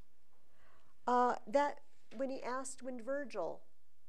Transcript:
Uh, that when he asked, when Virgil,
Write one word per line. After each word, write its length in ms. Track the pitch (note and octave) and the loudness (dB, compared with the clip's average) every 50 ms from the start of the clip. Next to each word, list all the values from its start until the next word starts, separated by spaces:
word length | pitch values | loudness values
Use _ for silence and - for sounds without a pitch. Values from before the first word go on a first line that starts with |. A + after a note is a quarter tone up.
| - - - - - - - - - - - - - - - - - - - - - | -6 -6 -6 -6 -6 -6 -8 -8 -6 -6 -8 -8 -8 -8 -6 -6 -6 -6 -6 -2 2
Uh, 280 | B3 B3 B3 B3 B3 - - - | 6 6 8 8 8 6 2 0
that 360 | G#3+ A#3+ C#4 C#4+ C#4+ - - - - - - - - A3 | 4 6 6 6 6 2 -2 -6 -6 -6 -6 -6 -6 -2
when 140 | A3+ C4+ B3+ | 0 0 0
he 120 | C4+ - | 0 -2
asked, 400 | - A#3 B3+ C4 C4+ C4+ - - | -2 -2 -2 -2 -2 -4 -4 -4
when 200 | B3 C4 B3+ A#3+ | -4 -4 -4 -2
Virgil, 600 | G#3+ C4 C#4 C#4+ C#4+ A3 G#3+ G3 E3 D3 C#3+ - - - - - - - - - - | -2 -2 -2 0 -2 -2 -2 0 0 0 -2 -4 -6 -6 -6 -6 -6 -6 -6 -6 -6